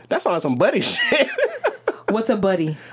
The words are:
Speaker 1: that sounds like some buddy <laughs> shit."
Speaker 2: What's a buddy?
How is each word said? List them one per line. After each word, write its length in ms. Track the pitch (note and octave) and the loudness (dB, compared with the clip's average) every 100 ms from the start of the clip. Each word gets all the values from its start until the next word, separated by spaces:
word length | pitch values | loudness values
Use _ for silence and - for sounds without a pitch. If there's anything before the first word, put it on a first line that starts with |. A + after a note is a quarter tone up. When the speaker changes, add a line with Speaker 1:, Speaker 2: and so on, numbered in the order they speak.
| - | -4
Speaker 1:
that 140 | F4+ | -2
sounds 120 | - | 0
like 80 | E3+ | 0
some 140 | D3+ B2 | 0 2
buddy 240 | F#3+ B3 | 2 2
<laughs> 20 | |
shit." 460 | - - - D4+ C4 - - C#5 - - - - - | 0 0 2 2 2 0 -2 0 -4 -4 -6 -6 -2
Speaker 2:
What's 220 | G#3+ A3+ | -2 0
a 60 | G#3 | 0
buddy? 400 | F#3+ F3+ D#3 D3+ - | 2 0 -2 -4 -8